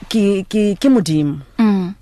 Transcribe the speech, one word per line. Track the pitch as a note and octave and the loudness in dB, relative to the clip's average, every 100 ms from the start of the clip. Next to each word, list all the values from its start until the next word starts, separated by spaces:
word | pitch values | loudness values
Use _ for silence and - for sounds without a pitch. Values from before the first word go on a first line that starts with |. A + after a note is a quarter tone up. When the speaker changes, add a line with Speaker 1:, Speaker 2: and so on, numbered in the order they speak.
| - | -6
Speaker 1:
ke, | A3+ G3+ G3+ | -2 0 0
ke, | F#3+ A3 G#3 G3 | -2 -2 0 0
ke | C#4 | 2
Modimo. | B3+ D#3+ D#3 D3 C#3 C#3 - | 2 2 0 -2 -4 -8 -2
Speaker 2:
Mm. | A3 G3 F3+ G3 | 0 0 -4 -6